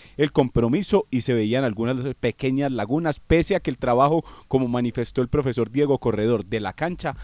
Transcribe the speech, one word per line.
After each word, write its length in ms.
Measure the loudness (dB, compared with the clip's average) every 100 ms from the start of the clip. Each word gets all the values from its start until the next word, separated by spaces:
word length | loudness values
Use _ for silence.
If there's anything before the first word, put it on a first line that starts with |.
| -8 -2
el 140 | 0
compromiso 760 | 2 2 2 2 0 2 0 0
y 120 | -2
se 120 | 0
veían 300 | 0 2 0
algunas 340 | -2 -2 -4 -4 -6 -4
pequeñas 520 | -4 -2 -2 0 -2
lagunas, 480 | -2 -2 -2 -2 -4
pese 360 | 2 2 2 -2
a 40 |
que 120 | -4
el 80 | -4
trabajo, 440 | 2 4 4 2 -2 -12 0
como 200 | 0 2
manifestó 560 | 0 -2 -2 -4 -2
el 60 | -2
profesor 420 | 0 -2 -2 -2
Diego 260 | 0 2 2
Corredor, 480 | 0 0 2 0 -2
de 140 | -4
la 140 | -4
cancha 420 | -4 -6 -4 -8 -8